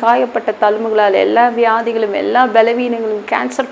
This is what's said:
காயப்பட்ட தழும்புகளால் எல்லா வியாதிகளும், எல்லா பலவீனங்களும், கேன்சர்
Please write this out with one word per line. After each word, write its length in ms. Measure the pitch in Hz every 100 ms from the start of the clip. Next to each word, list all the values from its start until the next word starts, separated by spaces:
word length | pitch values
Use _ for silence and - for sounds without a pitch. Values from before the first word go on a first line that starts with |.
காயப்பட்ட 520 | 226 247 247 240 - 208
தழும்புகளால் 520 | 208 214 226 214 208
எல்லா 360 | 190 196 226 240
வியாதிகளும், 640 | 233 226 226 233 226 214
எல்லா 320 | 196 202 240
பலவீனங்களும், 800 | 254 226 226 240 247 233 220 214 202
கேன்சர் 380 | 214 247 254 254